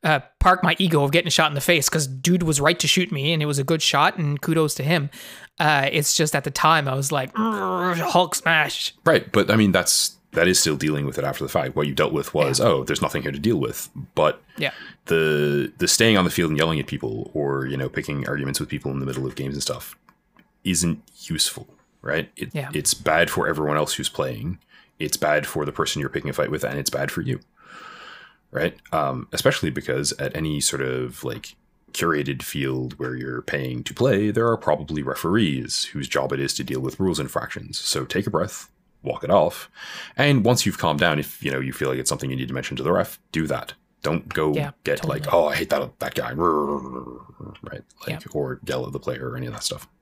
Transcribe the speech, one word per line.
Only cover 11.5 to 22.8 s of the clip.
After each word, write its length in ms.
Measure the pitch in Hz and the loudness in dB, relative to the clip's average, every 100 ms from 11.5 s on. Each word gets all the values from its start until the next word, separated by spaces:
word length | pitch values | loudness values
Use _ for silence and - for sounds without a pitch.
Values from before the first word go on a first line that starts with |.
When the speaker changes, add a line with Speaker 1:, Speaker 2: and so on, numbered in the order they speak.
| - 65 71 | -2 0 -2
Speaker 2:
What 120 | 73 | -2
you 60 | |
dealt 200 | 69 76 | 0 0
with 200 | 76 - | 0 -2
was, 260 | 78 76 - | 0 2 4
Speaker 1:
Yeah. 60 | 117 | 4
Speaker 2:
"Oh, 180 | 69 | 2
there's 180 | 65 69 | 0 -2
nothing 200 | 76 73 | -2 -2
here 100 | 69 | -4
to 80 | 69 | -2
deal 180 | 104 98 | 0 2
with." 320 | 62 - - - - - | 0 -6 -12 -12 -6 2
But 260 | 76 - _ - | 2 2 _ -6
Speaker 1:
Yeah. 140 | 143 - - - - | -6 -6 -18 -18 0
Speaker 2:
the, 680 | 82 80 76 73 71 65 - | 2 4 4 2 2 -2 -2
the 100 | 87 | 0
staying 300 | - 113 104 | 4 6 6
on 80 | 90 | 4
the 60 | |
field 180 | - 82 | 2 0
and 60 | 76 | 2
yelling 220 | 80 78 | 2 0
at 80 | - | -2
people 440 | 67 57 55 - | -6 -6 -6 -6
or, 320 | 78 71 69 67 | -4 -2 -2 -4
you 120 | 67 | -4
know, 120 | 67 | -4
picking 380 | - - 71 65 | -6 -6 -6 -4
arguments 320 | 71 67 - | -4 -4 -4
with 100 | 76 | -4
people 220 | 69 69 | -6 -6
in 80 | 67 | -4
the 60 | 67 | -4
middle 200 | 65 67 | -4 -6
of 100 | - | -6
games 200 | 95 71 | -8 -6
and 60 | |
stuff 320 | - - - - _ _ _ _ _ _ | -6 -8 -10 -18 _ _ _ _ _ _
isn't 380 | - 87 85 76 - - | -2 0 0 -2 -8 -20
useful, 440 | - 80 - - - _ _ _ | -8 -4 -4 -4 -16 _ _ _
right? 300 | - 73 - - | -4 -4 -4 -10
It, 140 | 135 | -10
Speaker 1:
Yeah. 160 | 151 135 | -8 -6
Speaker 2:
it's 200 | 78 | -4